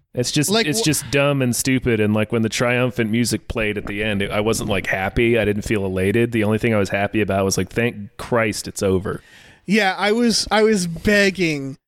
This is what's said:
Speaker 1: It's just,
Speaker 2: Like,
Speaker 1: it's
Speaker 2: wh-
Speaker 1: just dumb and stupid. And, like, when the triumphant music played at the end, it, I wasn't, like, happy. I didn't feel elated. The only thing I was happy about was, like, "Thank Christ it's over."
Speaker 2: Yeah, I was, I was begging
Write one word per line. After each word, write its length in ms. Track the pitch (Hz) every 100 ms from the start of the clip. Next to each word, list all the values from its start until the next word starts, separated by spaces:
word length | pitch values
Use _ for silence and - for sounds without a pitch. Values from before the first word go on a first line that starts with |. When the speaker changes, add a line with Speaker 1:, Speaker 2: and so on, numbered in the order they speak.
| -
Speaker 1:
It's 180 | 123 123
just, 180 | 151 143
Speaker 2:
Like, 160 | 220 151
Speaker 1:
it's 140 | 220
Speaker 2:
wh- 40 | 160
Speaker 1:
just 240 | 139 -
dumb 300 | 139 143 139
and 140 | 127 113
stupid. 440 | 131 131 127 110
And, 140 | 107
like, 180 | 107 107
when 100 | 117
the 80 | 110
triumphant 640 | - 123 123 127 117 110
music 360 | 117 113 110 -
played 300 | 117 107 101
at 80 | 101
the 180 | 101
end, 180 | 107 101
it, 100 | 98
I 80 | 104
wasn't, 300 | 107 104 107
like, 180 | 95 -
happy. 500 | 98 95 - 117 117
I 80 | 104
didn't 160 | 104
feel 220 | - 107 98
elated. 460 | 92 95 117 117
The 120 | 113
only 140 | 104 107
thing 160 | 120
I 40 | 107
was 100 | 98
happy 320 | 98 101 110
about 240 | 98 98 98
was, 120 | 95
like, 120 | 92
"Thank 460 | - 120 107 101 -
Christ 500 | - 120 110 98 98
it's 140 | -
over." 400 | 101 95 95 - - - - - -
Speaker 2:
Yeah, 300 | 214 196 175
I 140 | 202
was, 360 | 226 240 202 -
I 140 | 208
was 240 | 220 214 175
begging 920 | 165 208 202 196 180 165 147 135 -